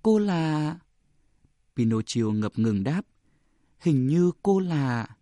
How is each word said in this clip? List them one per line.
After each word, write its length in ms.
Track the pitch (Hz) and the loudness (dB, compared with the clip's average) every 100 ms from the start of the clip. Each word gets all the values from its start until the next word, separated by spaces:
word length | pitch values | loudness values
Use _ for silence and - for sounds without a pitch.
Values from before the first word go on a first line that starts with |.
"Cô 180 | 220 214 | 4 2
là?" 600 | 208 170 160 151 151 170 _ _ _ _ _ _ _ _ _ - | 2 0 0 -2 -4 -6 _ _ _ _ _ _ _ _ _ -2
Pinocchio 480 | 113 110 110 120 | 0 0 -2 -2
ngập 360 | 110 107 107 - | -2 -2 -4 -2
ngừng 240 | 113 101 | 0 0
đáp, 180 | 98 170 - _ _ _ _ _ _ _ | -2 -4 -8 _ _ _ _ _ _ _
"Hình 280 | 175 139 131 | 0 2 2
như 240 | 165 175 - | 2 2 0
cô 160 | 196 196 | 0 0
là 480 | 185 156 135 120 107 - | 0 -2 -2 -4 -6 -14